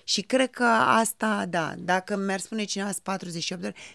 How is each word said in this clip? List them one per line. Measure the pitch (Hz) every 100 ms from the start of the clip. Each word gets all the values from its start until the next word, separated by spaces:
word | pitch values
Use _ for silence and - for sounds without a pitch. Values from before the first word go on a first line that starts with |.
Și | - -
cred | - 262 254
că | -
asta, | 240 226 254 226 226 - 220 202 190
da, | 175 151 175
dacă | 175 185 190 202
mi-ar | 196 190
spune | - 220
cineva, | 202 196 202
"Sunt | 190
patruzeci | - 190 175 165
și | -
opt | 185
de | 202
ore", | - -